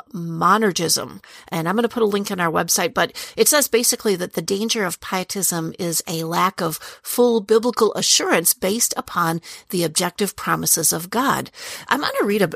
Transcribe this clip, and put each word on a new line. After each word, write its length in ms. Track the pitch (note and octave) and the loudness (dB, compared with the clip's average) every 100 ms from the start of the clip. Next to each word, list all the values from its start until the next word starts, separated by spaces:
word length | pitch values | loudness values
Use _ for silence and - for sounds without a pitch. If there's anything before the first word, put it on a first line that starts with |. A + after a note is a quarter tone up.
| - | -8
Monergism, 1080 | F3+ E3+ E3 E3+ G#3 A3 F3 E3 - B2+ G3 - - - | -10 -8 0 4 4 4 0 0 0 -2 -12 -20 -20 -8
and 200 | F3 D#3+ | -4 -2
I'm 60 | |
gonna 140 | G#3 A#3 | 0 0
put 160 | - | 0
a 20 | A3 | 0
link 240 | G3+ G3+ | 0 -2
in 80 | F#3+ | -2
our 120 | E3+ | 0
website, 440 | E3+ E3+ - F3 | 0 0 0 0
but 180 | - E3+ - - - | 0 -2 -2 -12 2
it 120 | A3 | 4
says 180 | D4 C4+ | 4 4
basically 480 | A3+ B3 A#3+ A3+ | 2 2 0 0
that 200 | F3+ F3+ | 0 -2
the 80 | - | -4
danger 420 | E3 G3 A3+ A3+ | -4 -2 -2 -2
of 160 | F#3 - | -2 -4
pietism 720 | - F#3+ F#3 G3+ F3 F3 D#3+ - | -6 -4 -4 -4 -2 -2 -4 -4
is 200 | E3+ F3+ - | -4 -2 -4
a 160 | E3+ | -4
lack 380 | D#3+ E3+ F#3 - | -2 0 0 0
of 180 | E3+ D#3 - - | -4 -4 -12 -16
full 380 | - - B3 A3+ | -6 2 4 4
biblical 520 | G3+ A3 A#3+ A3 G#3+ | 4 2 4 2 2
assurance 600 | - - - F#4 G#3+ E3+ | 2 2 2 4 2 2
based 400 | - F#3+ A3 - - | 0 0 0 -2 -2
upon 440 | - F#3 E3 E3 - - - | -6 -2 0 -2 -6 -18 -6
the 120 | F#3 | -2
objective 540 | E3 D3+ F3 - G3 - | 0 0 -2 -2 -4 -4
promises 560 | - E3 D#3+ - D#3+ | -2 -2 0 2 2
of 180 | E3+ F3 | 0 -2
God. 400 | A3 C4+ C#3+ C3 - - - - | 0 2 0 -4 -12 -14 -12 -2
I'm 120 | C#4 | -2
gonna 240 | - C5+ | 0 0
read 180 | C#4 G#3 | 0 2
a, 80 | F3 | 0